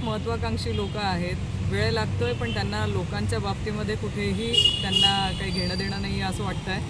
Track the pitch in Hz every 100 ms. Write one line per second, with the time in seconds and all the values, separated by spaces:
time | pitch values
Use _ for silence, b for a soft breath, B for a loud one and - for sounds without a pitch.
0 | 233 214 214 226 233 226 233 214 202 214
1 | 202 180 175 180 - - - 190 220 226
2 | 214 - 240 240 240 214 202 208 214 196
3 | 175 202 208 226 202 190 214 208 208 214
4 | 214 202 202 190 226 233 - - 196 185
5 | 196 196 190 185 190 185 180 185 196 196
6 | 196 202 190 180 196 180 - 190 -